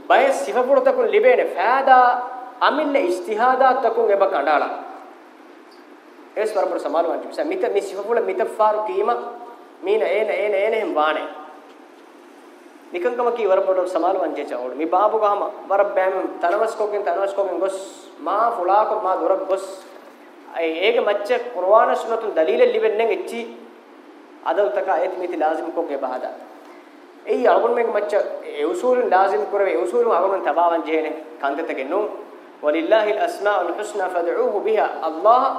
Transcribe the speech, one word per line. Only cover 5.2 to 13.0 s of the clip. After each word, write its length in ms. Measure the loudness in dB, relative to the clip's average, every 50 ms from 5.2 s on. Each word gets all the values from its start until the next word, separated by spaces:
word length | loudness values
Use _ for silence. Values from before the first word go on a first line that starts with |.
| -20 -20 -20 -20 -20 -20 -20 -20 -20 -20 -20 -20 -20 -20 -20 -20 -20 -20 -20 -20 -20 -12 -6
ඒස් 180 | -4 -4 -2
වරපර 280 | 0 -2 -2 0 -2 -4
සමාන 260 | -4 -2 0 0 0
වන්ති 220 | 0 -2 -4 -6 -10
මිස 140 | -6 -6
මිත 260 | -4 -4 -2 -2 -2 0
මි 120 | -2 -2
සිෆපුල 400 | -4 -4 -8 -8 -4 -2 0 0
මිත 200 | 0 -2 -2 -2 -4 -4
ෆාරු 280 | 0 2 2 2 2 0 -2
කීම 280 | -4 -2 -2 0 0 0 -2 -4 -10 -14 -14 -16 -18 -18 -20 -20 -20 -20 -12
මීන 220 | -2 0 0 0 2
ඒන 260 | 0 0 0 0 0
ඒන 220 | -2 -2 -2 -2 0
ඒන 200 | 0 0 0 0
එහෙම් 200 | -2 -2 -2 0
වානේ 340 | 2 2 2 0 -2 -4 -10 -12 -14 -18 -18 -20 -20 -20 -20 -20 -20 -20 -20 -20 -20 -20 -20 -20 -20 -20 -20 -20 -20 -20 -20 -20 -20 -20 -20 -20 -20 -20 -10
නිකංකම 420 | -8 -4